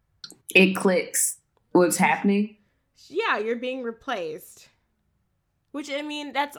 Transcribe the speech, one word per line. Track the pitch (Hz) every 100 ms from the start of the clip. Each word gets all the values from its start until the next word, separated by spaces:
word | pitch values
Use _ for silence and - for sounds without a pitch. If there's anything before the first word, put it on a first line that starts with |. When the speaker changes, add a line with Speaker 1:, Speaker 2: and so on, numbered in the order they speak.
| _ _ - - - 185
Speaker 1:
It | 190 190
clicks. | 190 180 - - - - _ _ _
What's | 175 175 -
happening? | 156 160 202 202 214 - _ _ _ _ -
Speaker 2:
Yeah, | 349 440 240
you're | 220 233
being | 247 262
replaced. | 233 220 - 220 160 170 - - - _ _ _ _ _ _ _ _ _ _
Which, | 285 285
I | 277
mean, | 302 294 285
that's | 262 285